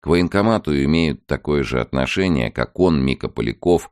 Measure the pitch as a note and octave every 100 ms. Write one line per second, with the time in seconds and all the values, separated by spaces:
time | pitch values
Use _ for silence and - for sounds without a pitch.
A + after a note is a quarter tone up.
0 | - E2+ F2 G2 G#2+ A2 D#2 C#2+ C#2 E2
1 | E2 - _ C#2+ - D2 B1+ B1 A#1+ C2+
2 | C2 - F#2+ D2+ A1+ - A#1+ - F2+ D#2
3 | C2+ B1+ A1+ - A1+ A1 F2 E2+ -